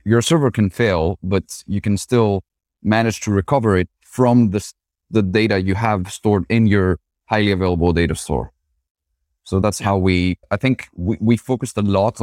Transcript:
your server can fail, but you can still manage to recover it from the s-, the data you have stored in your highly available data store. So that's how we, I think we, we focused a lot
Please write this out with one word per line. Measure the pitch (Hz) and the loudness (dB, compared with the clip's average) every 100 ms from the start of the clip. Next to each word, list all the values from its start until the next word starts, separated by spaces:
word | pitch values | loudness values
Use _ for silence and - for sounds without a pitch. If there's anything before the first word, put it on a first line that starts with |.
your | 101 117 | 0 0
server | - 165 135 | 2 0 0
can | 107 101 | 0 -2
fail, | - 117 87 82 95 | 0 0 0 0 -2
but | 92 95 - - - | -2 -4 -4 -12 -8
you | 98 | -6
can | 107 101 | -2 -4
still | - 123 107 98 - _ _ _ | 0 0 2 -2 -6 _ _ _
manage | 98 107 113 107 | -2 0 0 -2
to | - | -2
recover | 98 - 139 113 95 | -2 0 0 2 0
it | 90 _ | 0 _
from | _ - 123 123 113 | _ 0 4 4 4
the | 101 | 0
s-, | - - _ _ _ | -8 -16 _ _ _
the | 110 | 0
data | 98 101 107 98 | 2 2 2 0
you | 95 | 0
have | 98 113 104 90 | -2 0 -2 -4
stored | - 107 104 - | -4 0 0 2
in | 113 110 | 2 4
your | 101 92 85 - _ _ | 4 2 0 -6 _ _
highly | 107 104 | 0 0
available | 95 92 87 87 | 0 0 0 2
data | 82 85 | 2 0
store. | - - 69 - - _ _ _ _ _ _ _ _ | -2 -4 -6 -6 -14 _ _ _ _ _ _ _ _
So | - 95 | -4 -2
that's | 104 95 | -2 -2
how | 98 98 | -2 0
we, | 92 90 90 87 _ | 0 0 0 -4 _
I | 104 | -4
think | 131 127 - | -2 -2 -6
we, | - 90 113 | -8 -6 -2
we | 110 117 | 0 0
focused | - 127 123 - | 0 -6 -4 -4
a | |
lot | 101 98 104 - | 0 0 0 -2